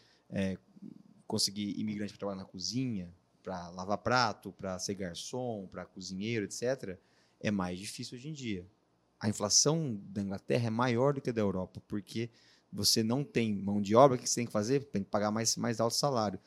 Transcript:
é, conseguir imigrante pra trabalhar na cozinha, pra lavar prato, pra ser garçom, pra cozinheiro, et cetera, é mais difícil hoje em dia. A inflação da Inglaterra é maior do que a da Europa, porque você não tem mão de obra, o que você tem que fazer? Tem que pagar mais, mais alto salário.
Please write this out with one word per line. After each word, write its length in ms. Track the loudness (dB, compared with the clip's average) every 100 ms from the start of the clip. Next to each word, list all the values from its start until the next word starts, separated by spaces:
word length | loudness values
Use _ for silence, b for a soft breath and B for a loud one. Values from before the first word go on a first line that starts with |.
| b b b
é, 260 | -2 -2 -2 _ -20 -18 -18 -20 -20 -6
conseguir 520 | -2 -2 -2 -4 -4
imigrante 320 | -4 -4 -8
pra 60 | -8
trabalhar 180 | -8 -8
na 20 |
cozinha, 680 | -10 -10 -6 -4 -2 -4 -8 -14 _ _
pra 280 | -10 -8 -8
lavar 280 | -6 -2 0
prato, 540 | 2 4 4 0 -10
pra 260 | -10 -8 -6
ser 160 | -6
garçom, 720 | -6 -8 -8 -8 -6 -6 -6 -10
pra 180 | -12
cozinheiro, 600 | -14 -12 -10 -6 -2 -2
et 80 | -4
cetera, 480 | -2 -2 -2 -6 -12 b b b b
é 100 | -2
mais 260 | 0 -2 -4
difícil 380 | -8 -10 -12 -12
hoje 120 | -12
em 40 |
dia. 320 | -6 -4 -4 -8 _ _ _ _ -4
A 100 | -2
inflação 720 | 0 2 4 4 2 0 -4
da 180 | -6 -4
Inglaterra 460 | -4 -4 0 0 2
é 20 |
maior 420 | 2 2 4 2
do 80 | 2
que 100 | -2
a 20 |
da 80 | 0
Europa, 420 | 2 0 -4 -10 -8
porque 420 | -8 -6 -6 -6 b b b b
você 300 | -2 2 2
não 200 | 2 0
tem 320 | 0 0 0
mão 280 | 0 0 0
de 120 | 6
obra, 220 | 10 10 8
o 40 |
que 60 | 0
você 80 | -2
tem 100 | 0
que 60 |
fazer? 320 | 0 2 0
Tem 180 | 0 -4
que 60 | 0
pagar 200 | 2 2
mais, 260 | 2 0 0
mais 220 | 0 2
alto 140 | 0
salário. 460 | 2 2 2 0 -2